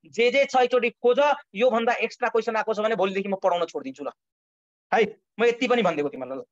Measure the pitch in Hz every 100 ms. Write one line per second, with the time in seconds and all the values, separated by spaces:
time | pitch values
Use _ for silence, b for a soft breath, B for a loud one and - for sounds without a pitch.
0 | 160 156 240 262 269 262 247 254 233 -
1 | 240 240 226 277 _ 190 247 220 233 202
2 | 220 - 233 220 220 220 214 208 220 220
3 | 196 196 196 190 190 175 165 151 135 135
4 | 135 _ _ _ _ _ _ _ _ 220
5 | 208 - _ - 233 233 247 240 180 151
6 | 143 131 127 135 165